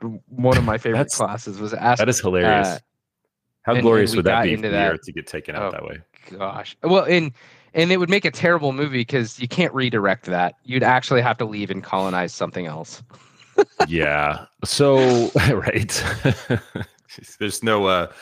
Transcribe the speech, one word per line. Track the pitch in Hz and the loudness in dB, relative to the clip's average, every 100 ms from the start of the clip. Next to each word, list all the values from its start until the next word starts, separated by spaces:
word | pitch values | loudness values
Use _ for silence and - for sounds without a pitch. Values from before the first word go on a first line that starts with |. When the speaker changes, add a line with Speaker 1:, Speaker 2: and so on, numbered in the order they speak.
| 113 110 _ | -12 -12 _
Speaker 1:
one | 123 123 - | -2 2 2
of | |
my | 113 110 | 2 -2
favorite | 120 113 | 0 0
Speaker 2:
That's, | 143 - | 0 -2
Speaker 1:
classes | 107 113 110 98 | -4 -4 -12 -10
was | 107 | -8
ask-, | 113 117 120 | -2 0 2
Speaker 2:
that | 110 | 2
is | 117 | 0
hilarious. | 98 90 92 104 95 | 0 2 4 2 0
Speaker 1:
uh, | 82 _ _ _ _ _ _ _ _ | -4 _ _ _ _ _ _ _ _
Speaker 2:
How | - | -2
Speaker 1:
and, | 123 | 2
Speaker 2:
glorious | 113 110 98 | 6 6 4
Speaker 1:
and | - | 2
we | |
Speaker 2:
would | 90 | 2
that | |
Speaker 1:
got | 113 | 2
Speaker 2:
be | 95 | 2
Speaker 1:
into | 107 107 | 0 -2
Speaker 2:
for | |
the | 101 | 0
Speaker 1:
that. | 98 | 0
Speaker 2:
Earth | 80 - | -2 -8
to | |
get | 80 - | -14 -10
taken | - - 78 | -12 -10 -6
out | |
Speaker 1:
Oh, | 98 | -6
Speaker 2:
that | 76 | -8
way? | 73 - _ _ - | -12 -16 _ _ -20
Speaker 1:
gosh. | 92 98 101 - - | -10 -10 -10 -16 -8
Well, | 165 190 | 2 2
and, | 143 175 151 - - _ _ | 4 0 0 -8 -20 _ _
and | 160 170 | -2 0
it | 185 | 2
would | 175 | 2
make | 202 | 2
a | 165 | 0
terrible | - 170 170 143 | 0 2 2 0
movie | 131 147 131 | -2 -2 -2
'cause | 117 135 110 - | -2 -2 -2 -6
you | 123 | -6
can't | - 165 | -2 -2
redirect | 131 123 117 98 95 - | 0 -2 0 0 -2 -2
that. | 90 87 - | -2 -2 -4
You'd | 123 127 | -6 0
actually | 123 127 - 127 | 2 2 2 0
have | 123 110 | 2 -2
to | |
leave | 110 104 98 | -4 -6 -6
and | 95 | -8
colonize | - 95 95 90 87 | -4 -2 -2 -2 -4
something | - 85 92 85 | -4 -8 -6 -8
else. | 78 82 - - | -10 -14 -18 -20
<laughs> | - _ _ - - - - - | -20 _ _ -6 0 0 0 -2
Speaker 2:
Yeah. | 82 76 73 73 76 - - | 0 0 0 0 -2 -10 -10
So, | - - 143 135 127 120 117 | -6 2 4 6 6 4 2
<laughs> | - - | 2 2
right. | 110 123 107 107 - - 110 | 2 0 -2 -2 -4 -6 -2
<laughs> | 135 - - 117 - - - _ _ - - - | 0 -2 -2 -4 -4 -12 -12 _ _ -20 -20 -8
There's | 104 - | -6 -4
no, | 113 107 | 0 2
uh, | 95 92 85 - | 4 2 -2 -10